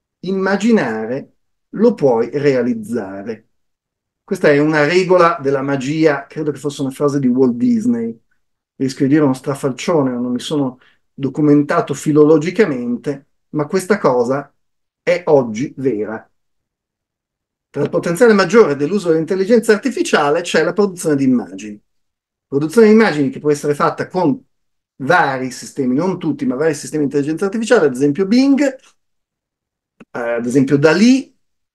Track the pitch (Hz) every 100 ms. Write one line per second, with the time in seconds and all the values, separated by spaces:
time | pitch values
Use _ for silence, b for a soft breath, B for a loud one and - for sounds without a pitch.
0 | _ _ 175 190 190 196 220 214 127 110
1 | 110 135 - _ _ _ _ 165 233 -
2 | 139 113 117 143 143 127 120 113 107 117
3 | 98 98 104 110 _ _ _ _ _ _
4 | _ _ - 180 170 143 151 156 147 180
5 | 180 185 170 165 135 135 139 139 127 156
6 | 156 147 - 151 151 139 143 139 135 131
7 | 147 143 131 123 131 117 123 113 120 117
8 | 117 113 _ _ _ _ _ - 135 135
9 | 135 156 147 - 156 135 143 127 - 165
10 | 131 123 123 123 - 156 131 127 b b
11 | _ - 135 147 151 147 147 170 - 143
12 | 160 147 151 160 165 180 196 127 120 120
13 | 147 135 _ _ _ 151 147 190 185 208
14 | 156 123 120 139 143 _ _ _ _ _
15 | - 175 - 143 120 107 147 - 131 104
16 | 107 110 - _ _ _ _ _ _ _
17 | _ _ _ _ _ _ _ 143 - 170
18 | 175 170 240 202 180 233 180 139 143 202
19 | 175 160 156 190 196 233 220 208 262 359
20 | 339 170 147 165 175 175 165 175 202 175
21 | 170 143 135 123 92 95 107 104 _ _
22 | _ _ _ _ _ 139 156 190 214 220
23 | 208 151 135 131 147 147 147 147 165 -
24 | - 180 165 - - _ _ _ _ -
25 | 131 175 151 131 127 120 117 - 127 127
26 | 185 180 160 - 127 127 160 147 135 151
27 | 139 143 143 160 196 220 226 240 151 123
28 | 143 143 190 240 277 269 285 - _ _
29 | _ _ _ _ _ _ _ _ _ _
30 | - 127 117 120 120 135 135 143 156 170
31 | 233 269 - _ _ _ _